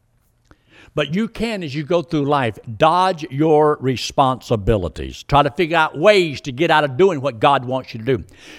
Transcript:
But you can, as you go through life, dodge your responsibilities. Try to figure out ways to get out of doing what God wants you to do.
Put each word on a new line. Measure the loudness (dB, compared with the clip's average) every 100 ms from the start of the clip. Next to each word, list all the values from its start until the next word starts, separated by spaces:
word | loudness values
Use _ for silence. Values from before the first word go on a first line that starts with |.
| _ _ _ _ _ _ _ _ -10
But | -6 -2
you | -2 -4
can, | -4 -6 -6
as | -6
you | -8
go | -2 -2
through | 0 -2
life, | 0 0 0 -4 -12 0
dodge | 2 4 0 -2 -6
your | -2 2 4 4 2
responsibilities. | -2 -4 -4 0 0 0 -2 -2 0 0 -2 -8 -12 -12
Try | -2 0
to | 2
figure | 0 -2 0
out | 0 2
ways | 4 4 2 -4
to | -8
get | -2 2
out | 2
of | 2 2
doing | 2 2
what | -4 0
God | 2 2
wants | 0 -6 -8
you | -8
to | -4 -4
do. | -4 -20 -20